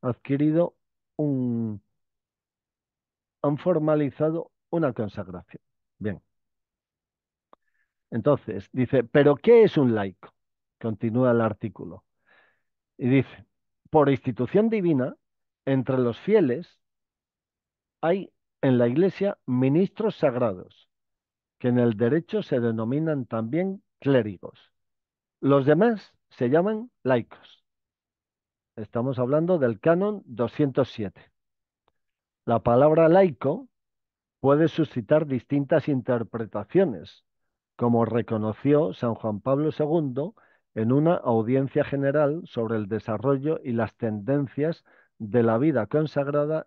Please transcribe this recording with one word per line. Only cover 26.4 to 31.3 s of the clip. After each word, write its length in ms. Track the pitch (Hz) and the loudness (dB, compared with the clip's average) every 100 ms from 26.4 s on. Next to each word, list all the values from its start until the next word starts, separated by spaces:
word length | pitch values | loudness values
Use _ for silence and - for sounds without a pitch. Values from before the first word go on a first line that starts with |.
| 123 | 0
llaman 400 | 151 190 220 247 _ | 2 0 -4 -10 _
laicos". 600 | 127 123 104 - - _ _ _ _ _ _ _ _ _ _ _ _ - | -2 -2 -2 -14 -20 _ _ _ _ _ _ _ _ _ _ _ _ -14
Estamos 420 | 107 120 123 123 | -8 -4 -4 -2
hablando 400 | 123 147 170 180 | 0 0 2 0
del 220 | 127 104 | 0 0
canon 420 | 156 170 208 202 - | 0 2 0 -6 -10
doscientos 640 | 117 117 - 147 127 123 | -6 -4 -2 -2 0 -2
siete. 420 | - 98 - - | -4 -10 -10 -20